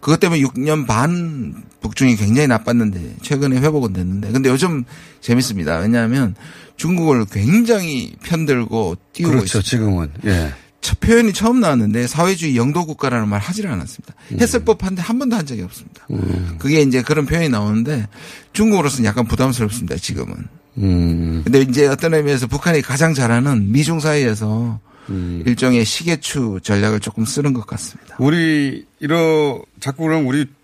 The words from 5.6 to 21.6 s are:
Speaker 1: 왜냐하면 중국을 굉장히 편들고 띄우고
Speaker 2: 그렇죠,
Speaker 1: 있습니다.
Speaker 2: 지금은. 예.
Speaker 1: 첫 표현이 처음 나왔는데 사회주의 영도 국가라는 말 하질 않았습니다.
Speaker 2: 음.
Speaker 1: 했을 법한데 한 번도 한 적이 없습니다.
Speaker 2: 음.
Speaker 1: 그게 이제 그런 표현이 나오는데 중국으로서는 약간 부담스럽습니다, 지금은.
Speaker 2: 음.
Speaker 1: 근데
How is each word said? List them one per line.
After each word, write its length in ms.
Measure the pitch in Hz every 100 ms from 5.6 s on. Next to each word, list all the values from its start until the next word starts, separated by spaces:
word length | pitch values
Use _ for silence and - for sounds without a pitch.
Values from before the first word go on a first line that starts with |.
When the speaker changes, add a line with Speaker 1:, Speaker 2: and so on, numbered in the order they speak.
| 76 82
Speaker 1:
왜냐하면 560 | 107 120 113 131 123 95 - - - _
중국을 480 | 160 175 165 127 104
굉장히 840 | 104 107 202 233 220 175 139 78 -
편들고 760 | - 165 156 131 113 113 95 87 _
띄우고 160 | - 170
Speaker 2:
그렇죠, 260 | 127 95 113
Speaker 1:
있습니다. 80 | 98
Speaker 2:
지금은. 420 | 123 107 95 78 73 104
예. 260 | 90 78 67 - _
Speaker 1:
첫 180 | - -
표현이 340 | - 233 226
처음 280 | 185 214 254
나왔는데 480 | 196 135 107 107 120
사회주의 480 | 147 175 190 165 123
영도 280 | 123 147
국가라는 440 | 165 156 139 123 104
말 100 | 101
하질 280 | 104 190 202
않았습니다. 460 | 107 69 - - - -
Speaker 2:
음. 80 | -
Speaker 1:
했을 240 | 233 247
법한데 360 | 226 214 190 190
한 180 | 170 233
번도 160 | 277 226
한 100 | 147
적이 160 | 117
없습니다. 420 | 92 - - - -
Speaker 2:
음. 460 | 104 92 90 87 82
Speaker 1:
그게 240 | 135 156
이제 200 | 143 127
그런 220 | 120 151
표현이 240 | 139 160 165
나오는데 600 | 113 104 107 120 147 104 - - - -
중국으로서는 520 | - 220 202 147 127
약간 220 | 110 107 117
부담스럽습니다, 680 | - 131 123 110 - 87 -
지금은. 380 | - - 60 50 - - _ -
Speaker 2:
음. 640 | 98 90 85 82 82 82
Speaker 1:
근데 160 | 78 135